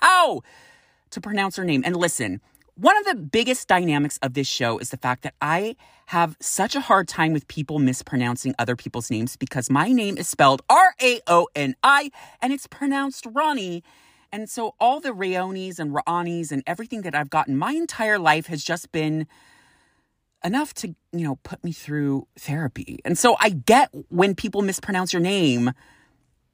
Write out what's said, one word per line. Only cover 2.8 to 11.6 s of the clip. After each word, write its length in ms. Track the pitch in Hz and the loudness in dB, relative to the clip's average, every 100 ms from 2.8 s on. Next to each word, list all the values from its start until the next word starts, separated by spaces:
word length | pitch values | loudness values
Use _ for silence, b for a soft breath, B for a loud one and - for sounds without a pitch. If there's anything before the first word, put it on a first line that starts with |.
| 240 415 | 4 4
of 80 | 403 | 2
the 80 | |
biggest 540 | 226 147 226 240 254 - | -4 -2 0 0 -2 2
dynamics 500 | 185 175 147 147 - | 2 4 2 0 -4
of 140 | 135 | -6
this 120 | 131 131 | -4 -4
show 300 | - 120 113 | -2 -2 -2
is 140 | - | -6
the 80 | - | -6
fact 240 | 127 127 | -4 -4
that 120 | 147 - | -8 -6
I 360 | 143 170 214 247 b b - | -2 -2 -2 -8 b b -4
have 300 | 180 165 - | 0 0 -2
such 360 | - - 202 277 | -6 -2 -2 -2
a 40 | |
hard 280 | - 196 175 | 2 2 2
time 240 | - 160 | 0 0
with 160 | 156 - | 0 -4
people 300 | - 143 151 | -8 -4 0
mispronouncing 760 | 131 127 - 127 120 120 131 123 | 2 0 -4 -2 -2 -4 -4 -4
other 180 | 120 120 | -2 -4
people's 340 | - 120 - | -6 -10 -4
names 240 | 107 120 | -4 -4
because 360 | - - 131 - | -6 -8 -6 0
my 220 | 131 226 | 2 2
name 260 | 247 208 - | 2 0 -4
is 100 | - | -4
spelled 320 | - 139 135 - | 4 4 4 6
R 260 | 285 370 - | 8 6 6
A 200 | 254 240 - | 0 0 4
O 220 | 175 175 | 4 4
N 180 | 147 | 0